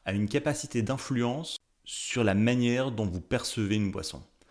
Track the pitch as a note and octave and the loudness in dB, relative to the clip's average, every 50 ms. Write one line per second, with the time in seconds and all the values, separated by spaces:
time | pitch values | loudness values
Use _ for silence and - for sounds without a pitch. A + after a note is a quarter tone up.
0 | _ - F#2+ G2+ G#2 G#2 - C#3+ D3 D3+ C#3+ - - - - B2 A2 G2+ C3 B2+ | _ -2 0 0 0 2 0 0 0 0 -2 -2 -4 -4 -2 -2 0 0 -2 -4
1 | - - C#3 A#2+ A#2+ A#2+ B2 D3 E3 - - - - _ _ _ _ - - - | -2 -2 0 2 2 2 0 -2 -6 -8 -10 -12 -12 _ _ _ _ -14 -10 -10
2 | - - - B2 A#2 G#2 F#2+ G2+ G#2+ A#2 B2 B2 A#2+ A#2+ A#2+ B2+ C3 C3+ A#2+ G#2+ | -8 -4 0 2 4 4 4 4 4 4 4 4 4 2 2 2 0 -2 -2 -2
3 | A2 G2 F2 F2+ E2 - - B2+ - - - - A2 G2 G#2+ G#2+ G#2 G2 F2+ - | -2 -2 -2 -4 -4 -2 -2 -2 -2 -2 -2 -2 0 2 2 2 2 0 0 -4
4 | D#2+ - - C2+ - - _ _ _ _ | -6 -8 -10 -12 -16 -20 _ _ _ _